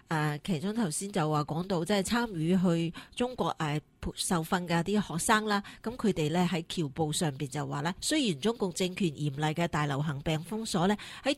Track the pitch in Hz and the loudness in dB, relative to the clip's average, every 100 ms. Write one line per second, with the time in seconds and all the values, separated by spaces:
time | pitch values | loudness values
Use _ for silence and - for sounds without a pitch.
0 | - 160 151 147 - 160 180 220 202 156 | -4 0 0 -2 -2 -2 0 0 -2 -2
1 | 196 202 151 151 147 156 185 185 165 208 | -2 0 2 2 0 -2 -2 -2 2 0
2 | 185 240 233 175 160 185 185 165 170 - | 2 0 0 0 2 4 4 4 0 -4
3 | - - 247 247 170 - 156 151 - _ | -12 -4 -4 0 -2 -2 -2 -2 -6 _
4 | - - - 180 160 190 175 170 170 208 | -8 -4 0 0 2 0 2 0 2 0
5 | - 170 - 214 214 202 - - 220 247 | 0 -2 4 4 4 0 -2 -8 -8 0
6 | 214 175 151 170 175 175 170 - 147 135 | 0 2 2 2 2 0 -2 -4 -2 0
7 | 156 147 160 135 147 147 135 143 156 - | -2 0 0 -2 -4 -4 -4 -2 -2 -2
8 | - 311 247 147 196 233 196 170 185 185 | 0 2 2 2 0 0 -2 0 -2 0
9 | 185 139 147 135 156 156 170 156 147 139 | -2 0 -4 0 0 0 0 0 0 0
10 | 156 135 165 156 175 220 226 185 180 208 | -2 -2 -2 -2 -2 -6 -2 2 2 2
11 | - - 262 | -4 -4 -2